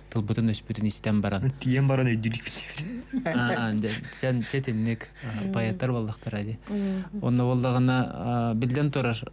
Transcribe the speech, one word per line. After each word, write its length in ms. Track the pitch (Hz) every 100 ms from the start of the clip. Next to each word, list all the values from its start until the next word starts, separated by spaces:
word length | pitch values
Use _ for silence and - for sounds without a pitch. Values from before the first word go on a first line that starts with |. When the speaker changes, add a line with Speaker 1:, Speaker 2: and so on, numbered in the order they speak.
| -
Speaker 1:
тылбытын 400 | 117 107 113 113
өспүтүн 340 | 104 - 110 107
истен 340 | - 110 104
баран. 320 | 101 98 135 131
Speaker 2:
Тиен 260 | 131 127 139
баран 200 | 131 127
өйдүлүк 360 | 113 113 113
бит. 840 | - - - - 165 247 - 269 -
Speaker 1:
А, 460 | 127 120 120 113
де, 160 | 107 107 107 -
сен 320 | - 131 123 110
четинник, 560 | 139 131 110 113 113 - -
э, 200 | 120 107 98
Speaker 3:
Мгм. 80 |
Speaker 1:
поэттар 380 | 113 113 110 127
болдуктар 440 | 120 107 110 - 104
ади. 220 | 104 110 -
Speaker 3:
Мгм. 520 | 208 196 190 185 208
Speaker 1:
Онно 220 | 127 123 123
болдагына, 1080 | 127 127 123 127 127 - - 113 120 117
э, 20 | 110
билден 360 | 127 131 147
турар, 260 | 139 123 113 -